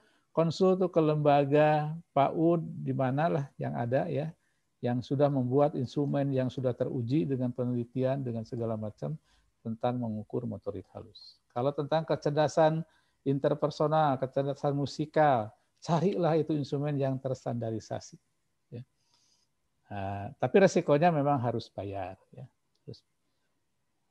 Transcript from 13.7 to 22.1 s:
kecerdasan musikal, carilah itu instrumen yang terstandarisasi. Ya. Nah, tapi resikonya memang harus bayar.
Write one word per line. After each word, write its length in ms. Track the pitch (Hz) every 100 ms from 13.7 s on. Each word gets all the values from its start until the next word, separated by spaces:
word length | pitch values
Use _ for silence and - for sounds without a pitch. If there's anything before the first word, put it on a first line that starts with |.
| - 151 156 151 127
kecerdasan 560 | 131 139 139 135 147 143
musikal, 720 | 139 - 151 160 151 123 107 - _ _
carilah 560 | - 165 175 - 170 160
itu 160 | 151
instrumen 400 | 151 135 139 147 143
yang 160 | 135 131
terstandarisasi. 1040 | 131 127 135 120 113 110 - 120 - 160 _ _ _ _ _
Ya. 160 | 120 - _ _ _ _ _ _ _ _ _ _
Nah, 400 | 101 98 101 101 -
tapi 240 | 127 208
resikonya 480 | 190 180 - 143 175
memang 320 | 151 143 143
harus 240 | 120 113 -
bayar. 400 | - 101 98 90